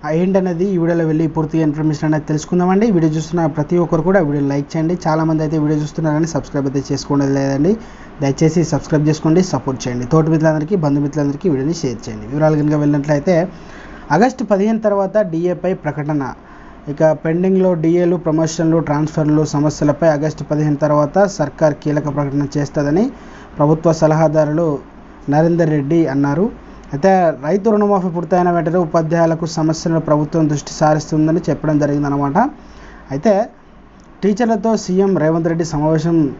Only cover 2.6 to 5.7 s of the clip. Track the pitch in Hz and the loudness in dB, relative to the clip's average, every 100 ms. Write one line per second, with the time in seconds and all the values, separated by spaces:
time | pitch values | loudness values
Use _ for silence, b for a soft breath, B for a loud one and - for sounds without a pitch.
2.6 | 180 190 233 180 160 156 151 175 160 143 | 2 2 2 2 2 0 -4 -2 -2 -2
3.6 | 147 175 170 165 156 196 151 143 143 143 | -2 0 0 0 2 2 2 0 0 -2
4.6 | 143 170 160 175 165 160 160 160 156 156 | -4 -2 -2 -2 -2 0 0 0 0 0
5.6 | 151 | 0